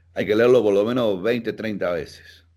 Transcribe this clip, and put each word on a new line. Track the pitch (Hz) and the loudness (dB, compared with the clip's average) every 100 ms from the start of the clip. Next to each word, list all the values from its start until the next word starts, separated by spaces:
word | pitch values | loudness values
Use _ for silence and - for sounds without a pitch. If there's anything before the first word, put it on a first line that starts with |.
| _ | _
hay | - 92 | -6 -2
que | |
leerlo | 107 120 123 | 2 4 4
por | 104 | 4
lo | 98 | 2
menos | 107 127 113 95 | 0 0 -2 -2
veinte, | 101 120 113 | -2 -4 -4
treinta | - 110 101 87 | -8 -8 -6 -4
veces. | 87 71 - - - _ | -4 -8 -16 -20 -20 _